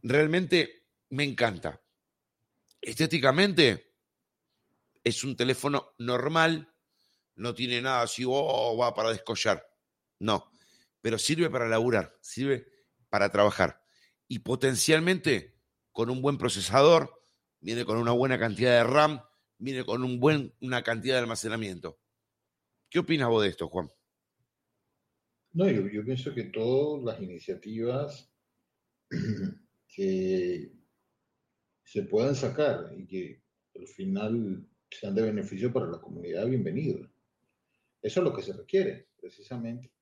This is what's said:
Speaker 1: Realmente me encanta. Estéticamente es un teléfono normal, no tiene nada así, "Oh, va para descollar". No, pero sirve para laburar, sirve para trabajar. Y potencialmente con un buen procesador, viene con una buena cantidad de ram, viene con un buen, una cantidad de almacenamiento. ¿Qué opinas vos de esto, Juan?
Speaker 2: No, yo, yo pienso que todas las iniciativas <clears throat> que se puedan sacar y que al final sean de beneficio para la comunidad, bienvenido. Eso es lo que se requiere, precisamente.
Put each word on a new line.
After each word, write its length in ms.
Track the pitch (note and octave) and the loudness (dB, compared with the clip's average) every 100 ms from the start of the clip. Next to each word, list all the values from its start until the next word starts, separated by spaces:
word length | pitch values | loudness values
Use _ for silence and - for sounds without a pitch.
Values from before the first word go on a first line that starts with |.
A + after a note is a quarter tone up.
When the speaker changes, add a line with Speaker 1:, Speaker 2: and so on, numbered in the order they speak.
Speaker 1:
Realmente 840 | A#2 C#3 D#3 E3+ F3+ - - - _ _ _ | 2 2 4 2 2 2 2 -6 _ _ _
me 140 | C3+ | -4
encanta. 580 | C#3+ A2+ A#2 F2+ D#2+ - _ _ _ _ _ _ _ _ _ _ | -4 0 0 0 -8 -10 _ _ _ _ _ _ _ _ _ _
Estéticamente 1120 | - A2+ D#3 D#3+ C3 C#3 G3+ F3 C#3 F2+ _ _ _ _ _ _ _ _ _ _ _ _ | -12 -2 -2 2 4 4 4 6 6 4 _ _ _ _ _ _ _ _ _ _ _ _
es 200 | - A2+ | -4 -4
un 120 | C3+ A#2 | -6 -2
teléfono 580 | A#2+ B2+ C#3+ C#3+ - _ | 0 0 0 -2 -6 _
normal, 760 | A#2+ B2 C3 D#3+ D#3+ E3 D3+ _ _ _ _ _ _ - | -4 -2 0 2 2 2 -6 _ _ _ _ _ _ -8
no 180 | A2+ | -8
tiene 280 | A2 B2 A#2+ | -4 -2 -2
nada 200 | C3 C3 | 0 0
así, 220 | A#2 - B2+ | 0 -2 0
"Oh, 500 | C3+ D3 A#2+ A#2+ A2+ | 0 2 2 0 2
va 160 | B2 | 0
para 160 | - A2+ | 2 0
descollar". 560 | A2+ - A2 A2 F#2+ - _ _ _ _ _ | -2 -4 -2 0 0 -2 _ _ _ _ _
No, 300 | G#2 G2+ - _ _ _ _ _ | -2 -2 -2 _ _ _ _ _
pero 160 | A2+ A2 | -4 -2
sirve 320 | - D#3+ E3+ | 0 0 0
para 180 | C3 A#2 | 0 0
laburar, 500 | A2+ A#2+ A2+ F2+ _ | 2 2 2 0 _
sirve 460 | - - C#3 B2+ - _ _ _ _ | -16 -6 -2 -2 -6 _ _ _ _
para 220 | G2+ G2+ | 0 2
trabajar. 520 | G2+ G#2 - F2+ - _ _ _ _ _ | 4 4 4 0 0 _ _ _ _ _
Y 120 | A#2 | -10
potencialmente 1160 | - B2+ C3+ B2 - D#3+ E3+ F#3 - A2+ - _ _ _ _ | -4 0 0 2 4 4 4 0 2 0 -2 _ _ _ _
con 180 | - A#2 | -4 -2
un 120 | B2+ | 0
buen 160 | C3+ C#3+ | 0 0
procesador, 840 | B2+ G2 F#2 C3 D3 E3 D#3 - _ _ _ _ | -2 -2 2 6 8 8 4 -12 _ _ _ _
viene 260 | E2 A#2 G2+ | -6 -6 -2
con 120 | A2 | 0
una 140 | A#2 | 2
buena 260 | A#2+ C3 C3 | 2 2 2
cantidad 340 | A2+ G2 B2 | 0 2 4
de 120 | A#2+ | 6
ram, 380 | A#2 C#3 D3+ C#3+ - _ _ _ | 6 6 4 2 -12 _ _ _
viene 260 | A#2+ C3 B2+ | -8 -6 -4
con 180 | A#2 | -2
un 160 | B2+ B2 | -2 2
buen, 340 | C3+ D3+ B2 _ | 4 4 -2 _
una 220 | B2+ B2+ | -4 -4
cantidad 320 | A#2+ A#2 B2 C3 | -2 -4 0 0
de 60 | |
almacenamiento. 800 | A#2 A2+ A2+ A2+ G#2+ F2+ D#2+ - _ _ _ _ _ _ _ _ _ | 0 -4 -4 -4 -6 -8 -12 -16 _ _ _ _ _ _ _ _ _
¿Qué 100 | E3+ | -4
opinas 300 | F3+ D#3+ B2 | 0 0 2
vos 140 | A2+ | 4
de 60 | G#2 | 2
esto, 180 | E2+ D#2+ | 0 -6
Juan? 220 | F#2 D2+ _ _ _ _ _ _ _ _ _ _ _ _ _ _ _ _ | -6 -8 _ _ _ _ _ _ _ _ _ _ _ _ _ _ _ _
Speaker 2:
No, 160 | E3 F#3+ | 0 2
yo, 180 | A2+ G2 | 2 -2
yo 180 | G#2 A2 | -4 -4
pienso 280 | C3 - | -6 -6
que 100 | B2 | -8
todas 600 | G2 A2+ A2+ C3 D3 D3 | -8 -4 0 0 0 -4
las 180 | A#2+ G2 | -6 -8
iniciativas 1120 | F#2+ F2 - F#2 G#2 A2 A#2 C3 C#3+ - _ _ _ _ _ _ _ _ _ | -10 -12 -12 -12 -10 -6 -4 -4 -6 -10 _ _ _ _ _ _ _ _ _
<clears throat> 580 | - A2 G2+ F#2+ - _ _ _ - | -8 -4 -4 -6 -10 _ _ _ -6
que 720 | G2 F#2+ F#2 F#2 F2+ F2+ - - _ _ _ _ _ _ _ _ _ _ | -2 -2 0 -2 -2 -4 -10 -18 _ _ _ _ _ _ _ _ _ _
se 200 | _ G#2+ | _ -6
puedan 320 | - G#2 B2+ B2+ | -2 0 2 0
sacar 580 | B2+ C#3+ D3 - E2+ F2 | -2 0 0 0 -6 -14
y 120 | - | -10
que 340 | F#2+ E2+ - _ _ _ | -10 -10 -12 _ _ _
al 140 | - F2 | -20 -20
final 760 | - F#2+ G2 G#2+ A#2 G#2+ F#2 - _ _ | -10 -4 -4 -2 -2 -4 -8 -12 _ _
sean 240 | - G#2 G2 | -14 -4 0
de 80 | |
beneficio 500 | A2 G#2 G2 G2 A#2+ | 0 -2 -6 -4 -2
para 140 | A#2+ F2+ | -2 -4
la 120 | - | -8
comunidad, 460 | - E2 E2+ E2 A2+ | -12 -14 -8 -4 0
bienvenido. 640 | B2+ F#2+ F2 - - - _ _ _ _ _ _ _ _ _ | 0 -2 -2 -4 -4 -8 _ _ _ _ _ _ _ _ _
Eso 200 | G#2+ F3+ | -4 0
es 40 | |
lo 80 | F3+ | 0
que 120 | - | -2
se 100 | G2 | -10
requiere, 540 | - - F#3+ F#3 - _ _ | -12 -2 0 0 -4 _ _
precisamente. 720 | F2 - - B2 A2+ A#2+ B2+ _ | -20 -20 -14 -10 -10 -10 -14 _